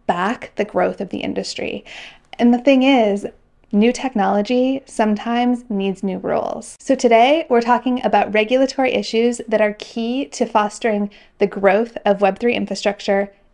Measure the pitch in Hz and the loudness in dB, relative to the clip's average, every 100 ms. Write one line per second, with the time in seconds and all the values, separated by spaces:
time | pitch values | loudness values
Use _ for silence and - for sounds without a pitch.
0 | - 175 190 247 - - 208 190 185 185 | -6 -2 -2 -4 -8 -6 -4 0 -2 -2
1 | 190 208 - 196 190 - - 202 - - | -8 -8 -6 -6 -8 -8 -8 -8 -12 -20
2 | - - _ - 240 240 247 269 262 269 | -20 -20 _ 0 2 4 4 4 4 4
3 | 214 202 202 - _ _ _ 208 226 247 | 2 0 -6 -12 _ _ _ 2 2 2
4 | 262 226 196 202 208 247 254 269 - - | -2 -2 0 0 0 0 0 -2 -6 -2
5 | 214 208 233 240 247 247 - 202 196 185 | 0 0 -2 -2 0 -2 -4 -4 -4 -4
6 | 196 185 190 - - - - - - 269 | -6 -6 -4 -2 -4 -8 -12 -8 -2 2
7 | 240 226 247 311 320 233 233 240 254 247 | 4 6 6 4 2 0 2 0 0 -2
8 | 220 208 202 202 214 254 262 - 262 208 | 0 0 2 0 2 2 0 0 0 0
9 | 208 226 240 240 - 214 214 208 - - | -2 0 0 0 -2 0 0 -4 -10 -8
10 | 226 254 277 - 233 226 208 - 240 208 | -4 -4 -6 -4 -2 0 -2 -2 -2 -2
11 | 202 - _ - 202 202 190 196 233 - | -4 -8 _ -4 -4 0 2 2 0 -4
12 | 214 196 196 196 240 - 202 196 208 202 | -2 2 0 0 -2 -2 -4 -4 -4 -4
13 | - 196 202 - _ | -2 -2 -2 -8 _